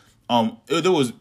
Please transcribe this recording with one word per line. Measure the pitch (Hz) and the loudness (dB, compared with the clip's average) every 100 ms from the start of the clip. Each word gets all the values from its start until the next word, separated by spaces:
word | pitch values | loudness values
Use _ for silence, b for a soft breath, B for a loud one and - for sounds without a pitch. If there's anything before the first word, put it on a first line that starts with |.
| B B - | B B -2
Um, | 120 220 - - | 0 0 -4 -6
it, | 160 | -2
there | 175 | 0
was, | 175 123 - | 0 -2 -6